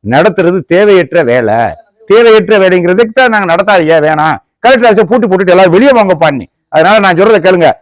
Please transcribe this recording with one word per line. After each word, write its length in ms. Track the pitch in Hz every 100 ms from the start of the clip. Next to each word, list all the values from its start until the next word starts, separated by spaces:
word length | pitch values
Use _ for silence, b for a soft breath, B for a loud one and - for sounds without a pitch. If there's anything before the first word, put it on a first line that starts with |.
| 101
நடத்துறது 540 | 131 196 180 170 185
தேவையற்ற 600 | - 175 208 190 151 170
வேலை. 320 | 131 123 110 110 113 - _ _ _
தேவையற்ற 520 | 214 233 220 180 214
வேலைங்கிறதுக்கு 540 | 190 180 175 185 226
தான் 180 | 240 254
நாங்க 240 | 220 185
நடத்தாதீங்க, 420 | 170 202 196 160 165
வேணாம், 340 | 151 151 156 135 _ _
கலெக்டர் 360 | 240 262 233
ஆஃபீஸை 80 | 214
பூட்டி 240 | 180 233 208
போட்டுட்டு 240 | 185 185
எல்லாரும் 220 | 180 190
வெளியே 180 | 180 277
வாங்கப்பான்னு. 540 | 247 196 160 160 135 92 _ _
அதனால 300 | 151 170 220
நான் 180 | 196 170
சொல்றதை 240 | 208 208
கேளுங்க 300 | 175 185 156 -